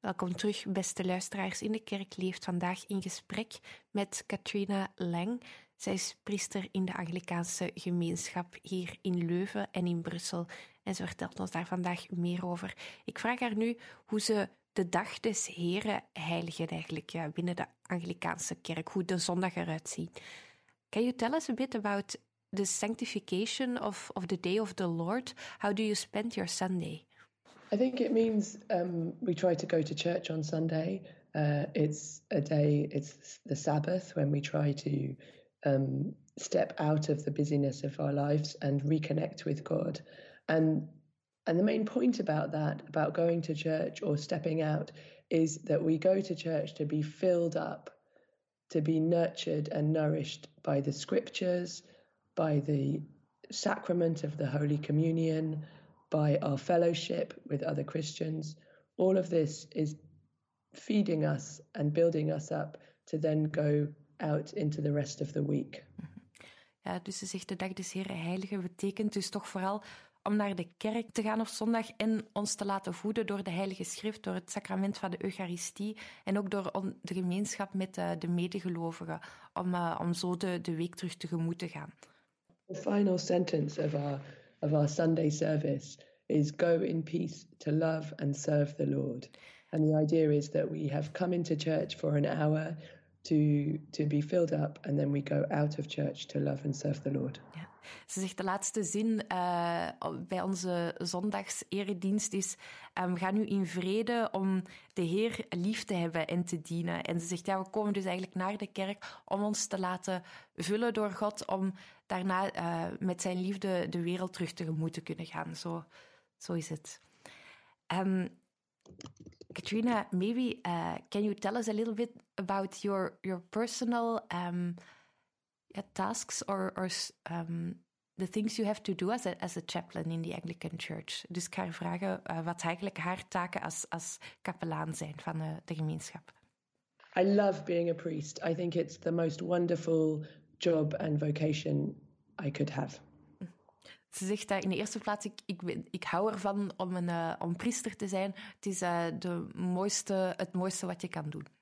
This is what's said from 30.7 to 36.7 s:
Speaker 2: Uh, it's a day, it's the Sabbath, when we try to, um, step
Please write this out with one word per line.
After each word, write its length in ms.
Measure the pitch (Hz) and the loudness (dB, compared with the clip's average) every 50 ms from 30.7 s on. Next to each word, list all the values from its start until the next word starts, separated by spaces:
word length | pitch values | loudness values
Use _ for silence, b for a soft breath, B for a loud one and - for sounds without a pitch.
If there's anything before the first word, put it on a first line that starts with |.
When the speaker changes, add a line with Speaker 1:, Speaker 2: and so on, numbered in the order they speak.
| 160 160 156 175 190 190 B B B B B B _ | 2 0 0 0 -2 -4 B B B B B B _
Speaker 2:
Uh, 300 | 156 151 147 147 143 147 - - | 2 4 4 4 2 0 0 2
it's 480 | 151 151 151 151 - - - - - _ _ | 2 2 2 2 -2 -8 -12 -14 -16 _ _
a 100 | - - | 0 0
day, 480 | 147 - 160 147 147 147 147 147 147 151 | 2 4 4 4 6 6 6 6 4 2
it's 500 | - 147 - - - - - - - - _ | 0 -4 -4 -4 -14 -18 -18 -18 -18 -16 _
the 120 | - 143 | -4 -4
Sabbath, 600 | 147 - 165 147 151 147 - 180 185 - - - | -2 0 2 2 2 2 2 0 0 -2 -2 0
when 140 | 156 147 143 | 0 2 2
we 100 | 147 147 | 2 0
try 320 | 143 - - 151 147 147 139 | 0 0 0 2 2 2 2
to, 420 | 143 - - 147 139 139 135 135 B B B B B B B B _ - | 0 0 0 0 0 0 -2 -6 B B B B B B B B _ 2
um, 480 | 147 139 135 139 135 135 135 147 208 - - - - _ - | 4 4 4 4 2 0 0 -2 -2 -4 -10 -18 -20 _ -12
step 340 | - - - - - - | -10 0 2 2 2 2